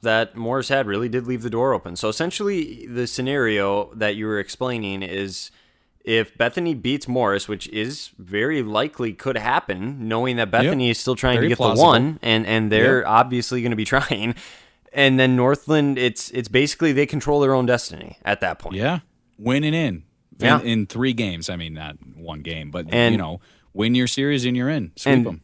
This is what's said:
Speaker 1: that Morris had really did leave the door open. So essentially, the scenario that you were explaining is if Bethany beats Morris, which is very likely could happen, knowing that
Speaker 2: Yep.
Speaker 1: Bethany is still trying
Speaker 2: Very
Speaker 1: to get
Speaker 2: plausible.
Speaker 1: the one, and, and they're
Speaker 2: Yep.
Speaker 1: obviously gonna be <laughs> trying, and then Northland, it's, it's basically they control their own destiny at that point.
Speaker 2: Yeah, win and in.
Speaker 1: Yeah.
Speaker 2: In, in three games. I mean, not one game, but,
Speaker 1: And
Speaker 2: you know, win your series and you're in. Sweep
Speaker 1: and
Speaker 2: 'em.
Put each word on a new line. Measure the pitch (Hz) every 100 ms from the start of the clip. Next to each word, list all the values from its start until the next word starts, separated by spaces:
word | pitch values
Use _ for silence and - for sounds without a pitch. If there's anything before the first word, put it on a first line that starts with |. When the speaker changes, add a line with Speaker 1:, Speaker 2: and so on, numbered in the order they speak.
Speaker 1:
that | 117 110 113 -
Morris | 117 131 127
had | 135 113
really | 101 120
did | 123 123
leave | 127
the | 117
door | 113 131
open. | 107 - 87
So | 110
essentially, | 110 170 - 202 190 151 117 -
the | 120 120
scenario | - 127 139 117 104 98 101 - 110
that | 107 104
you | 107
were | 104
explaining | 98 - 127 120 101 98
is | 95 95 98 90 - - _ _ _ _ -
if | 113 107 -
Bethany | 117 180 170 139
beats | 120 139 131
Morris, | 127 110 98 -
which | 104 -
is | 107 113 147 - -
very | 90 104 123 156
likely | 110 107 147 - 117
could | 92 135 120
happen, | 110 143 - 92 107 139 110
knowing | 113 127 120
that | 110
Speaker 2:
Yep. |
Speaker 1:
Bethany | 117 135 139 123
is | 113
still | - 127
trying | 131 120
Speaker 2:
Very | 147
Speaker 1:
to |
get | 120
Speaker 2:
plausible. | 120 113 165
Speaker 1:
the | 117
one, | 139 156
and, | 120 110 104
and | 110 107
they're | 107 123 127
Speaker 2:
Yep. | 92
Speaker 1:
obviously | 110 127 123 - 127
gonna | 120 110
be | 107
<laughs> |
trying, | 135 139 110 110 120 - - - _ _
and | 139 139 131
then | 131 127
Northland, | 127 143 - 156 143 131
it's, | 123 - -
it's | 127 110
basically | 123 143 - 160
they | 135 143
control | 151 143 147
their | 135 131
own | 123
destiny | 123 - - - -
at | - 104
that | 92 85
point. | - 95
Speaker 2:
Yeah, | 127 170 - _ _ -
win | 110 135
and | 151 165
in. | 147 87 - _ _ -
Speaker 1:
Yeah. | 117 147
Speaker 2:
In, | 117
in | 113 101
three | 113 131
games. | 117 107 85 82
I | 87
mean, | 82 78
not | 76 71 64 76
one | 82 78
game, | 76 82 73
but, | 82 80
Speaker 1:
And | 117 120
Speaker 2:
you | 113
know, | 82 90 - _ _
win | 98 113
your | 123 123
series | - 139 143 123
and | 123
you're | 131
in. | 156 87 -
Sweep | 139
Speaker 1:
and | 135 113
Speaker 2:
'em. | 85